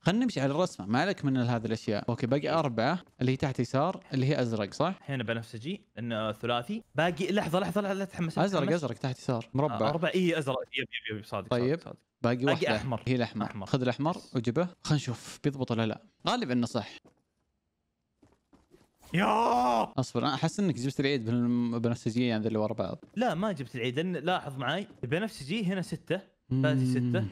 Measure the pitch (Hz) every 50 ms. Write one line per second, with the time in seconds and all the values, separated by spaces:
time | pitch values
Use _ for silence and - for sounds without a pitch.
0 | _ - 185 226 254 247 - - 131 139 143 151 185 180 - - 90 98 110 127
1 | 156 196 196 - - 139 131 131 123 117 123 117 110 113 110 107 - - 107 104
2 | - - 117 - - 113 131 147 143 143 143 165 156 143 120 110 110 131 165 180
3 | - - _ _ 127 127 131 135 - 139 131 - 123 - - 131 147 175 196 -
4 | - - - 135 127 135 156 135 127 120 113 107 104 98 101 - 147 175 190 -
5 | - - 139 131 120 107 113 113 113 - - 113 110 147 190 - - _ _ -
6 | 113 120 117 107 110 110 107 - - 117 120 120 123 - 208 226 - _ _ -
7 | 156 175 175 - 190 160 185 208 180 165 156 185 196 175 170 208 202 196 196 190
8 | 196 185 - - 175 160 156 - 160 202 196 165 139 143 156 175 151 120 113 -
9 | - 135 127 - - - 131 117 113 - - 131 139 151 120 110 110 107 147 165
10 | 165 160 - 185 185 170 165 160 147 131 127 131 135 - - 131 127 - - 120
11 | 113 113 107 107 98 - - 104 92 110 127 120 120 127 147 170 - - - -
12 | _ _ _ _ - 120 123 123 123 143 165 165 160 147 139 107 101 135 123 110
13 | - 120 131 123 120 110 - 107 107 - - 107 95 - - 139 127 123 120 -
14 | 139 156 180 - - - - 127 113 127 113 147 175 180 - _ _ - 156 147
15 | - - 117 - - - - - - 151 139 139 127 - 120 113 113 110 104 -
16 | - - _ _ _ 165 214 247 226 139 123 123 120 117 - 120 101 - - -
17 | _ - _ _ _ _ _ _ _ _ _ _ _ _ _ _ _ _ _ _
18 | _ _ _ _ _ _ _ _ _ _ _ - _ _ _ - _ _ _ _
19 | - - - 165 196 220 214 220 233 233 233 247 247 247 240 226 214 - - -
20 | 127 - - 123 117 139 151 127 - 160 - - 202 185 135 104 120 139 135 -
21 | 139 135 147 135 110 110 117 123 120 120 120 120 120 120 117 120 113 117 120 120
22 | - 123 107 120 127 123 113 107 107 113 110 107 107 107 113 113 98 92 - -
23 | - - - - 240 247 175 156 196 220 196 135 135 120 - 131 113 127 123 139
24 | 170 185 180 156 139 170 185 175 - 151 135 131 131 123 147 185 202 - - -
25 | - 120 127 170 214 220 - - 143 131 180 226 214 175 196 190 170 - - -
26 | - - 160 185 - - _ _ _ _ 127 131 135 139 131 131 131 127 127 123
27 | 123 123 120 117 110 101